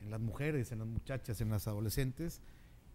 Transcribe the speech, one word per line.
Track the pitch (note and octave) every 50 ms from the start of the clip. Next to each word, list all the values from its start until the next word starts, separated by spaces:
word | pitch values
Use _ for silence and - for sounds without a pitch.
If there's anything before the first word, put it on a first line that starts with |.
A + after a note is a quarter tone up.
en | G2+ G#2
las | G#2+ A2
mujeres, | A2+ A2+ G2+ - C#3 D#3 D#3 C#3 A#2 - A#2
en | A2
las | A2 A2
muchachas, | A2+ A2+ - - C3+ B2 - - A2 -
en | A#2 A2
las | G#2+ G#2 - A2+
adolescentes, | G#2 G#2 A2+ G#2+ - C#3+ C3+ C3 C3 - E3 E3+ - - - - - - - - - - - - -